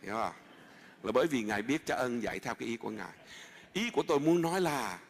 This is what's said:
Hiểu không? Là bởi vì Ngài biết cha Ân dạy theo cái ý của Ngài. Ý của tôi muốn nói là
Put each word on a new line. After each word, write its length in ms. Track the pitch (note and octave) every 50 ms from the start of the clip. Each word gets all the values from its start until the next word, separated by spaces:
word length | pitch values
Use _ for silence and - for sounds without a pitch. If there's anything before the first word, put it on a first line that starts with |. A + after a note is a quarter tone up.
| G2
Hiểu 100 | G2 G#2
không? 200 | A2+ A2 F2 E2 - - - - - - - - - - - - - -
Là 80 | F#2+
bởi 160 | A2 B2+ C#3+ E3+
vì 160 | D3 B2+ A2
Ngài 180 | G#2 G#2+ G2+
biết 240 | G#2 A#2+ C#3 D#3 -
cha 100 | - D3+
Ân 280 | - B2 B2+ A#2+ A#2+ A2
dạy 160 | F#2+ F2+ F#2+
theo 160 | - C3 A2+
cái 120 | - B2+ A#2
ý 100 | A#2 A2+
của 120 | - G#2+
Ngài. 240 | G#2+ G#2+ F#2+ F2+ - - - - - - - - - - - - -
Ý 160 | F#3 A3 A#3+
của 140 | - B3+ - -
tôi 120 | E3 C#3
muốn 220 | C#3+ D#3 E3+ F3
nói 200 | E3 E3 E3+ F#3+
là 380 | F#3 E3 D3 C#3 A#2 G2+ F2+ F2 - -